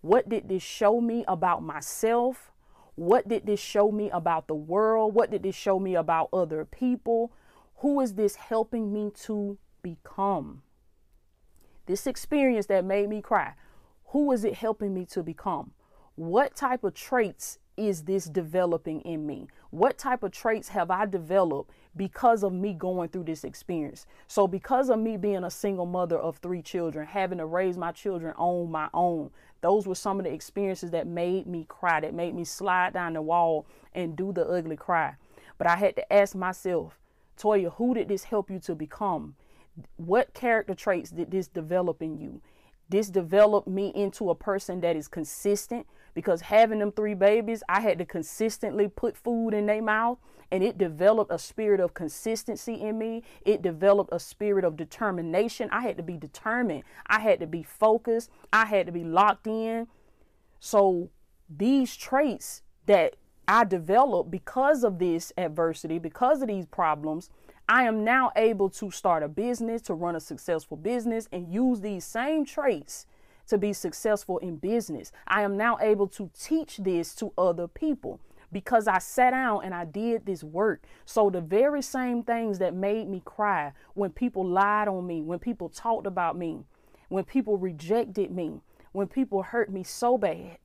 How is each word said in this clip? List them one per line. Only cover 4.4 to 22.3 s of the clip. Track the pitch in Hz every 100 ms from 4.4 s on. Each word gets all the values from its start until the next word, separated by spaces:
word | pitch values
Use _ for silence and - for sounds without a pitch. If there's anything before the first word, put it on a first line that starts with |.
| -
the | 156
world? | 151 185 220 220 214
What | 214 208
did | 202
this | 190 190
show | - 190
me | 190 180
about | 160 165 156
other | 185 170 156 156
people? | - 254 247 - 233 240 - _ _ _ -
Who | 285 285
is | 254 190
this | 208 -
helping | - 220 233 240 214
me | 208 208 - -
to | 208 202 202 _ _
become? | 175 165 - - 196 185 147 131 _ _ _ _ _ _ _ _ _ - _ - -
This | 190 285
experience | - - 294 269 226 202
that | 196 185
made | 202 202
me | 214
cry, | - 202 143 - - - _ _ -
who | 285 285
is | 254
it | 214 -
helping | 226 214 208
me | 190 180
to | -
become? | 165 160 196 160 - _ _ _ - -
What | 165 202 277 -
type | 254 254
of | - -
traits | - 254 214 - - - _ -
is | 214 180
this | 151 196 165
developing | 156 160 180 175 170 165 156
in | - 160 151
me? | 139 - - -
What | - 247 -
type | 269 254
of | 196
traits | - 233 220 -
have | 196 170
I | 185 208
developed | 190 156 190 180 143 - _ _ 165
because | 190 - 247